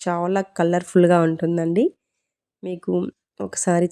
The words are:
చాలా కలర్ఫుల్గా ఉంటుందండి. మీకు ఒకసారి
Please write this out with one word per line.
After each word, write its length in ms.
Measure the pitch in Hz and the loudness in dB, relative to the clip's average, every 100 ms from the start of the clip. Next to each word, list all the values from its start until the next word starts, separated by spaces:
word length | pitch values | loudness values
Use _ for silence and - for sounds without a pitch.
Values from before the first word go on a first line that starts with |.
| 180 | -6
చాలా 340 | 175 175 196 | -4 -2 -2
కలర్ఫుల్గా 800 | 190 - 170 175 - 185 175 175 | -4 -2 0 0 0 2 4 4
ఉంటుందండి. 720 | 165 160 165 170 165 175 339 - _ _ _ _ _ _ | 2 0 -2 -2 0 0 0 -2 _ _ _ _ _ _
మీకు 440 | 185 180 - 180 - - _ - | -12 -10 -4 -4 -4 -10 _ -14
ఒకసారి 480 | 190 - - 170 175 | -12 -6 0 0 0